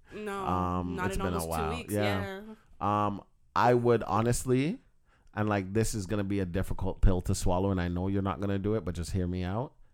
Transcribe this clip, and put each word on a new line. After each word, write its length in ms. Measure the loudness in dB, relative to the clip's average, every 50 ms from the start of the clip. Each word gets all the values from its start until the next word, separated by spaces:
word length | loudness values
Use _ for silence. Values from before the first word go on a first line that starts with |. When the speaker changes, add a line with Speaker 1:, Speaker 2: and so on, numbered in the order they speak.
| -20 -16 -14
Speaker 1:
No, 320 | -12 -10 -8 -8 -6 -4
Speaker 2:
Um, 500 | -2 0 0 0 -2 -2 -2 -2 -4 -4
Speaker 1:
not 100 | -4 -4
Speaker 2:
it's 80 | -4 -2
Speaker 1:
in 80 | -2 -2
Speaker 2:
been 100 | -2 -2
a 40 | -2
Speaker 1:
almost 60 | -2
two 40 | -2 -2 -2 -2
Speaker 2:
while. 120 | -4 -4
Speaker 1:
weeks. 160 | -6 -6 -4 -2
Speaker 2:
Yeah. 480 | 0 0 0 0 -2 -4 -6 -8 -10 -12 -16 -18 -20 _ -20 -10 -4
Speaker 1:
Yeah. 240 | -2 0 2 2 0
Speaker 2:
Um, 140 | 0 -2 -6 -10 _ _ _ _ _ 0
I 180 | 4 4 6 6
would 300 | 6 6 4 4 4 2
honestly, 760 | 0 0 2 2 2 0 0 2 2 2 2 2 0 -2 -6 _ _ _ _ _ _ _ _ _ -12 -4
and, 140 | -2 0
like, 240 | 0 2 0 0 0 0
this 220 | 0 2 2 0
is 100 | -4 -4
gonna 200 | -2 -2 -2 0
be 160 | 0 0 -2
a 40 | -2
difficult 540 | 0 -2 -2 -2 -2 -2 -2 -2 -4 0 6
pill 200 | 6 6 6 6
to 120 | 2 0 -2
swallow, 360 | 2 2 2 2 2 2 2
and 80 | 2 0
I 80 | 0
know 220 | 0 -2 -2 -2 0
you're 120 | 0 0
not 200 | 0 0 -2 -2
gonna 180 | -2 -4 -2 -2
do 160 | -2 -2 -2
it, 80 | -2 -2
but 100 | -4 -6
just 160 | -6 -6 -4
hear 140 | -2 -2 -2
me 160 | -2 -2 -2 -2
out. 280 | -2 -4 -4 -6 -6 _ _ -20 -20